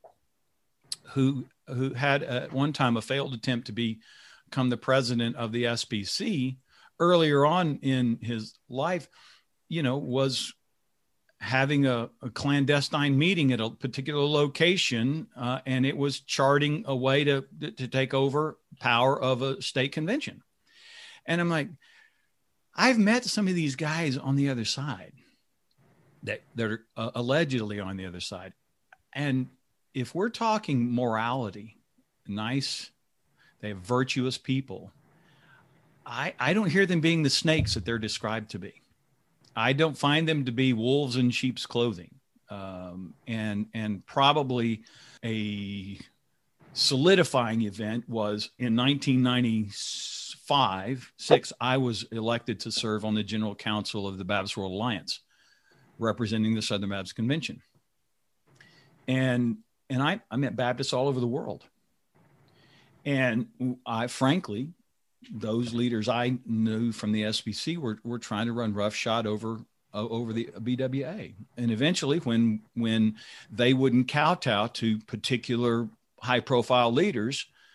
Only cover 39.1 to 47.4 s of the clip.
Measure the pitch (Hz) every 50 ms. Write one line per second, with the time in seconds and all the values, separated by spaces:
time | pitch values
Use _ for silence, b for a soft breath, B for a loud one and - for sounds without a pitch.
39.1 | _ _ _ _ _ _ _ _ - 113 113 127 135 143 160 156 127 - 147 143
40.1 | 147 160 165 156 160 147 127 127 117 127 131 131 120 110 113 127 139 147 143 127
41.1 | 120 131 123 123 117 - 131 127 107 - - - - 120 120 120 92 87 85 -
42.1 | - - _ _ _ _ _ _ 104 98 98 95 92 90 90 90 87 92 92 85
43.1 | - _ _ 123 113 110 110 107 101 104 107 - - 113 110 107 101 90 - -
44.1 | - 143 139 143 147 151 139 127 123 123 117 117 110 107 B B B B B B
45.1 | B B - 113 110 110 107 104 104 101 101 98 101 101 92 98 98 - - _
46.1 | _ _ _ _ _ _ _ _ _ _ - - - - - - 139 131 151 185
47.1 | 196 180 160 - - 127